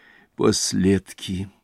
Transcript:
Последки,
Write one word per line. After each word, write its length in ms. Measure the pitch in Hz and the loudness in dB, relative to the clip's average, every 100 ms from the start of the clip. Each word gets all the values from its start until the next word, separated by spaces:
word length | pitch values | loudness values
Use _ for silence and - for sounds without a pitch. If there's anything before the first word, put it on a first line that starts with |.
| _ _ _ - | _ _ _ -2
Последки, 1120 | 110 - - 104 92 95 - - - 92 95 - | 0 2 0 0 2 2 0 -16 -10 -8 -8 -14